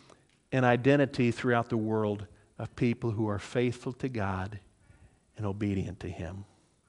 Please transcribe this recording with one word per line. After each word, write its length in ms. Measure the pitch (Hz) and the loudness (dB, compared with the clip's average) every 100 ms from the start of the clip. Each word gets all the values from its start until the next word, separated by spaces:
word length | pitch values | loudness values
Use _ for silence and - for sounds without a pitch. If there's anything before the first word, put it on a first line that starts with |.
| - - _ _ _ | -20 -20 _ _ _
an 120 | 131 | 4
identity 680 | 123 120 127 143 139 - 120 | 4 6 6 6 4 4 2
throughout 380 | 117 127 120 113 | 2 2 2 2
the 80 | 117 | -2
world 500 | 110 110 104 104 101 - _ - | 0 0 0 -2 -8 -16 _ -12
of 160 | 110 - | -12 0
people 340 | 123 117 120 | 0 0 -2
who 180 | 104 107 | -2 -2
are 100 | 101 | -2
faithful 540 | - 123 123 120 135 | -2 0 0 -2 -8
to 140 | 127 135 | -6 -6
God 520 | 117 98 92 95 107 - _ _ - - _ _ - | -4 -2 -4 -6 -10 -18 _ _ -20 -20 _ _ -8
and 80 | |
obedient 560 | 104 101 104 95 87 90 | -6 -2 -2 -2 -4 -8
to 80 | 90 | -10
Him. 360 | - 82 95 101 _ _ _ | -10 -10 -10 -16 _ _ _